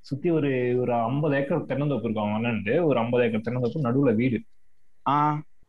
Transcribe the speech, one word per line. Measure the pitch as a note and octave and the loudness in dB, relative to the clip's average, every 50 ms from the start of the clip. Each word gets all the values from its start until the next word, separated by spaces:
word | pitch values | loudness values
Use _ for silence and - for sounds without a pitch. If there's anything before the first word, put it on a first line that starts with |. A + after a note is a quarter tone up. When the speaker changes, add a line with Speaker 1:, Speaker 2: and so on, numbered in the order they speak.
Speaker 1:
சுத்தி | - - C#3+ C3 D#3 F3 | -8 -8 -10 -4 0 0
ஒரு, | E3 D#3+ D3 C#3+ C3+ B2+ B2 B2 B2 B2 | 2 2 2 2 0 0 0 0 0 0
ஒரு | B2 A#2+ A#2+ | 0 0 0
ஐம்பது | A#2 A2+ A2+ C3 C#3+ D3+ D#3 C#3 | 0 0 0 -2 0 0 0 0
ஏக்கர் | C#3 C#3 - - D3+ A2+ | 0 0 0 -2 -2 -2
தென்னந்தோப்பு | - C3+ C3+ C#3+ D3 C#3 A#2+ G#2 | -4 -4 -2 -2 -2 -2 -2 -2
இருக்கும் | A#2 G#2+ G#2+ G#2 G#2 | -2 -2 -2 -2 -2
அவங்க | G#2 G#2+ A#2 A#2+ | -2 -2 -2 -2
அண்ணன்ட்டு. | A#2 G#2+ F#2+ G2+ B2 D#3+ F3+ | -2 -2 -2 0 0 2 2
ஒரு | D#3 C3+ B2 | 2 2 2
ஐம்பது | A2+ A#2+ B2 B2 B2 | 0 0 2 2 2
ஏக்கர் | A#2 A2 A2 | 2 0 -2
தென்னந்தோப்பு, | A2 A#2 B2 B2+ B2+ A#2 A2+ D#3+ C#3+ | -4 -4 -4 -2 -2 -2 -2 -2 -2
நடுவுல | A#2+ A#2 C#3 C#3+ C3 A2 | 0 2 2 2 4 2
வீடு. | G#2+ A#2+ D#3 G#3 G#3+ - - - - - - - - - - - - - C3 | 2 2 0 0 -2 -4 -8 -20 -20 -20 -20 -20 -20 -20 -20 -20 -8 -2 0
Speaker 2:
ஆ. | C#3 D3 D3 D3+ D3+ D3+ D3+ - - - - | 2 2 2 2 0 -2 -6 -12 -20 -20 -16